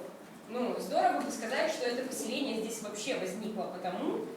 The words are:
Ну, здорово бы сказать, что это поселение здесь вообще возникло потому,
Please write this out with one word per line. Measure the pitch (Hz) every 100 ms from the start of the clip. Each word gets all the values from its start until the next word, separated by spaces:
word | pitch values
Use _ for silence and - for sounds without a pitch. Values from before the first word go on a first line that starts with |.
| - - - - -
Ну, | 240 240 -
здорово | 185 311 370 359
бы | 254
сказать, | - 226 277 311
что | - 240
это | 247 254
поселение | 226 214 269 269 226
здесь | 220 -
вообще | 208 - 277 226
возникло | 185 214 214 190
потому, | 165 180 185 196 311 - -